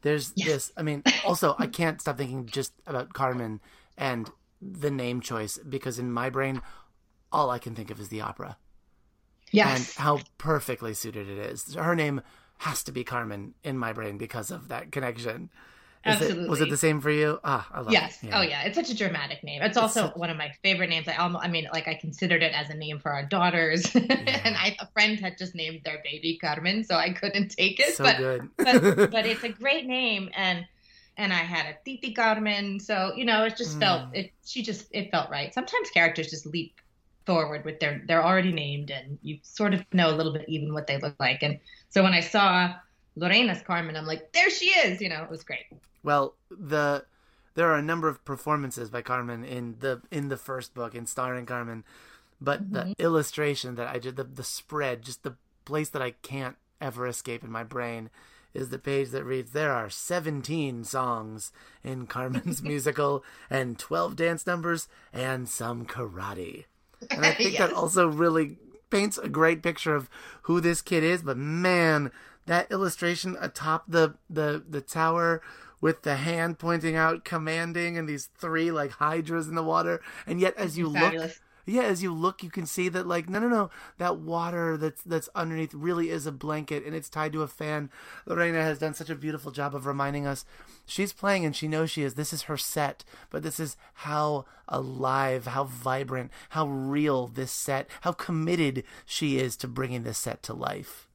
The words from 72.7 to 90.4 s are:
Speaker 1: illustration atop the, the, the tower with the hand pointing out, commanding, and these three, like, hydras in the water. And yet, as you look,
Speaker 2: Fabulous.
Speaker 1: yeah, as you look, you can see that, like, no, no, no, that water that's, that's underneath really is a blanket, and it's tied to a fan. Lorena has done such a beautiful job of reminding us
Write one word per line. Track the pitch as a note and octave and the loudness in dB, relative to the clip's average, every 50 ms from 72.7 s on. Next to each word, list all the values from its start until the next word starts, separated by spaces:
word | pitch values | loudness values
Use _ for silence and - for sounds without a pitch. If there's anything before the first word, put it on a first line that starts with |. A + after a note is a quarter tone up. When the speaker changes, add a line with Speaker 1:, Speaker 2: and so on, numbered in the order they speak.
Speaker 1:
illustration | G#3 F#3+ G3 F3+ E3 - F3+ E3+ F3 E3 - F#3 F3+ F#3 | 0 0 0 0 0 0 0 0 0 0 -2 -6 -4 -4
atop | - - - - C#3+ D#3 D#3 D#3+ - - | -6 -8 -8 -6 -2 0 0 -2 -2 2
the, | E3 E3+ D#3+ D#3 D3+ - _ _ | 6 6 6 6 4 -4 _ _
the, | E3 D#3 D3+ D3 D3 D#3 - - | -2 0 0 0 0 -2 -6 -8
the | D#3 C#3+ | -8 -8
tower | C3+ - - E3 D#3+ E3 E3 E3+ E3+ E3+ E3 D#3+ - - - - - - - _ | -8 -6 -2 0 2 2 4 4 4 4 2 2 -2 -10 -20 -20 -20 -20 -10 _
with | - D#3+ D#3+ - - | 2 2 2 2 0
the | D#3 C#3+ C3+ | -2 -2 0
hand | C#3 E3 E3+ E3 E3 E3+ E3+ - | 0 -2 0 0 0 0 -2 -2
pointing | - E3 E3+ E3 D3+ E3 D#3+ | 0 0 0 2 2 0 2
out, | D#3+ D#3+ D#3+ E3 E3 - | 4 4 4 2 0 -4
commanding, | - F3 E3 D#3 D#3+ D#3+ E3 E3+ E3+ E3 F3 E3+ E3+ E3+ E3+ | -4 -4 -4 -2 -2 -2 -2 -2 -2 -2 -2 -2 -2 -2 -4
and | D#3+ D3+ | -4 -4
these | D3 C#3 - - _ _ | -6 -6 -8 -12 _ _
three, | - E3+ D#3+ D#3+ E3 E3+ | -6 -2 0 2 2 2
like, | E3 D#3 C#3+ C#3 | 2 0 -2 -2
hydras | - - D3+ D3+ D#3+ E3 D#3+ D3+ E3 E3 D#3+ D#3 | -2 0 0 2 2 0 -2 0 -2 -2 -2 -2
in | D#3+ | -2
the | E3 D#3+ | -2 0
water. | D#3+ D#3+ E3+ E3 E3+ E3+ E3 - - - - - | 2 2 2 4 2 0 -2 -4 -10 -14 -14 -6
And | - E3+ F3 | -4 0 2
yet, | F#3 F#3 - - | 2 2 2 0
as | G#3 F3 D3 E3 | -4 -4 -2 -2
you | F3 D#3 | -2 0
look, | D3 F3+ E3 E3+ | 4 4 4 4
Speaker 2:
Fabulous. | D#3+ E3 D#3+ E3 - - _ _ _ _ _ | 4 0 -4 -6 -8 -12 _ _ _ _ _
Speaker 1:
yeah, | - G3+ B3 B3 | 0 2 2 4
as | A3 G3 F3 | 4 2 0
you | F#3 F#3 E3+ | 0 -2 -2
look, | D#3+ E3 F#3 F#3+ - - | 0 0 0 0 -2 -14
you | E3+ | -8
can | - G3 E3+ | -6 -6 -6
see | D#3 - - F3+ F3+ | -4 -2 0 0 0
that, | E3 F#3 F#3 | 0 -2 -2
like, | F3 F3+ E3+ D#3+ E3+ | 0 -2 -2 -2 -2
no, | F#3+ G3+ | -2 0
no, | A3+ A#3+ | 2 2
no, | A#3+ A3 G3+ F3+ - - - - - _ | 2 2 2 0 -4 -14 -20 -20 -8 _
that | F3+ F3+ F3 E3 | -2 -2 -2 -2
water | D#3 D#3+ E3+ E3+ E3+ E3+ F3 F3 E3+ E3 D#3+ D#3 | -4 -4 -2 -2 -2 0 -2 0 0 0 0 0
that's, | D3+ D#3 D3+ - - | -2 -4 -4 -6 -6
that's | F3 E3 D#3+ - - _ | -2 -2 -2 -2 -4 _
underneath | G3 E3+ D#3+ D#3+ D#3+ D#3+ D3+ - | -4 -4 -4 -2 -4 -4 -6 -6
really | D3 D3 E3+ F3+ E3+ E3+ E3 | -6 -2 -2 0 0 0 -2
is | E3 E3 C#3 | -2 -4 -4
a | D#3 | -6
blanket, | C#3+ C3 - D3+ D3+ D3+ D3+ - D#3 D3 - | -8 -8 -6 -4 -4 -4 -4 -4 -6 -6 -6
and | D3 D#3 | -6 -8
it's | D#3+ D3 - | -8 -10 -8
tied | - D#3+ D#3 D#3 D3+ | -6 -4 -4 -2 -2
to | D#3 D#3 | -2 -4
a | C#3 | -4
fan. | - - D#3 D3+ D3+ D3+ D3 C3+ - - - - - - - | -6 -8 -6 -4 -4 -4 -4 -6 -10 -16 -20 -18 -18 -18 -6
Lorena | - E3+ E3+ E3+ E3+ E3 E3 D#3+ | -4 0 2 2 4 4 2 2
has | D#3+ D3+ C3 | 2 0 0
done | D#3 D#3 D3 | -2 -4 -4
such | - D#3+ C#3+ | -6 -8 -8
a | D#3+ | -8
beautiful | C#3 C#3 D#3 D#3 D3+ C#3 D#3 | -6 -4 -6 -6 -6 -8 -10
job | B2+ C#3+ C#3+ C#3+ C#3 | -6 -4 -4 -4 -4
of | C#3+ C3 | -4 -4
reminding | C#3 C#3+ C#3 C#3 C#3 C#3+ D3 C#3+ | -4 -2 0 -2 -2 -2 -2 -2
us | C#3+ C#3 - | -2 -4 -4